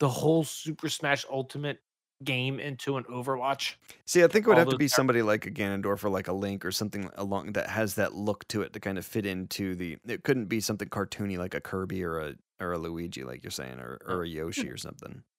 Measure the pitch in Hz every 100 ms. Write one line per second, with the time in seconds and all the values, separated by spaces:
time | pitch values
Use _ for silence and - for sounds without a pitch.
0 | 143 120 147 160 151 - 160 151 156 -
1 | 151 143 - 135 127 139 147 135 _ _
2 | _ - 135 127 127 135 147 127 - 139
3 | 120 123 123 131 131 135 - - - -
4 | - 180 170 214 220 214 170 127 143 -
5 | 131 120 107 107 101 101 101 98 98 98
6 | 104 95 92 95 101 98 90 92 107 101
7 | 95 - 101 98 78 101 - 107 110 92
8 | 98 - 104 101 - 107 92 - 104 95
9 | 87 117 101 92 92 - 98 90 90 78
10 | 110 113 - 135 104 110 98 107 101 -
11 | 95 - 101 92 87 - - 95 92 95
12 | 87 82 78 - _ - 90 87 82 82
13 | 85 - 65 64 - - 65 64 62 64
14 | - 90 85 78 80 - 233 - - -
15 | - 135 -